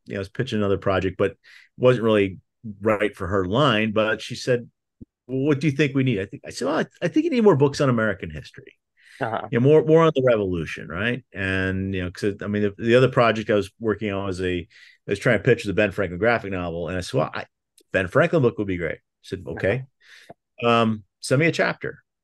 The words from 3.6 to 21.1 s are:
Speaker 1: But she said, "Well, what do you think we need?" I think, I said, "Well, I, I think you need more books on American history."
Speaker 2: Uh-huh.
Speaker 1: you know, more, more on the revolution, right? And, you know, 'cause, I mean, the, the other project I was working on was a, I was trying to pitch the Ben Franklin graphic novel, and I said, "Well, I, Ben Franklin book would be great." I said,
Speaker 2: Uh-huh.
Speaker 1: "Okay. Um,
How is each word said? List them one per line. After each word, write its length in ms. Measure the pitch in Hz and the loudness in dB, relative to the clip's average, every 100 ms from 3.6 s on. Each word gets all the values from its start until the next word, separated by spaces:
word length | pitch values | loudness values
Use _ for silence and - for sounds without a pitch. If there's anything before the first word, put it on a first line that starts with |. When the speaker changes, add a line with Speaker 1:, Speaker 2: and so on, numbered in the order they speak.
| 147 107 110 | 2 2 0
Speaker 1:
But 300 | 107 107 110 | 0 0 -2
she 120 | - | -8
said, 340 | 117 - 123 117 _ _ _ - _ - | -8 -2 -2 -4 _ _ _ -20 _ -8
"Well, 140 | 131 | -2
what 200 | 139 139 | 0 0
do 60 | 165 | 0
you 60 | |
think 220 | 135 151 | 0 0
we 100 | 135 | 0
need?" 160 | 131 104 | 0 0
I 60 | 104 | -4
think, 160 | - - | -10 -16
I 40 | |
said, 160 | - 247 | -8 -4
"Well, 120 | 302 | -2
I, 80 | - _ | -4 _
I 60 | 175 | -2
think 160 | 311 | 0
you 60 | 330 | 0
need 140 | 254 | 4
more 120 | 214 151 | 4 6
books 240 | 143 139 | 4 2
on 80 | 143 | 0
American 420 | 120 110 95 90 | 2 0 -2 -8
history." 440 | 76 - - - - _ _ _ - | -12 -14 -20 -20 -20 _ _ _ -8
Speaker 2:
Uh-huh. 280 | 120 110 - | -6 -6 -4
Speaker 1:
you 100 | 117 | 2
know, 40 | |
more, 200 | 131 156 | 4 6
more 180 | 156 160 | 6 6
on 100 | 160 | 6
the 80 | 143 | 4
revolution, 640 | 127 113 98 87 76 - 53 | 2 2 0 -4 -6 -10 -10
right? 360 | 82 110 135 - | -6 -4 -6 -8
And, 640 | 92 95 95 95 95 95 | -6 -4 -2 -2 -2 -4
you 80 | 95 | -4
know, 80 | 90 | -6
'cause, 240 | - 107 101 | -4 -4 -4
I 40 | 101 | -4
mean, 140 | 104 | -2
the, 120 | 104 98 | -2 -2
the 160 | 113 120 | 2 4
other 120 | 131 | 4
project 420 | 127 117 110 107 | 4 2 2 0
I 40 | |
was 160 | 104 98 - | 0 -2 -4
working 320 | 113 101 107 | -4 -4 -4
on 140 | 98 98 | -6 -6
was 140 | 92 | -4
a, 180 | 92 90 | -4 -4
I 60 | - - - _ - | -8 -18 -20 _ -8
was 120 | 101 | -2
trying 200 | 135 107 | 0 2
to 60 | |
pitch 200 | 127 113 | 2 2
the 100 | 101 | 0
Ben 160 | 92 107 | 0 0
Franklin 260 | 92 95 87 | 0 -4 -2
graphic 340 | 110 117 98 | 0 0 -2
novel, 360 | 95 87 82 80 | -6 -6 -6 -6
and 80 | 92 | -6
I 40 | |
said, 160 | 90 131 | -4 -4
"Well, 120 | 76 | -4
I, 120 | - - _ _ _ _ | -6 -12 _ _ _ _
Ben 160 | 92 92 | -4 0
Franklin 340 | 135 165 170 | 0 2 2
book 160 | 120 104 | 2 0
would 80 | 98 | -4
be 100 | 90 | -4
great." 180 | 80 - | -4 -8
I 240 | _ _ | _ _
said, 220 | - 90 90 | -14 -12 -10
Speaker 2:
Uh-huh. 80 | |
Speaker 1:
"Okay. 300 | 80 92 123 131 _ _ - - - _ - | -4 -2 -2 -6 _ _ -20 -20 -20 _ -4
Um, 400 | 117 117 113 107 - | 2 4 2 -2 -8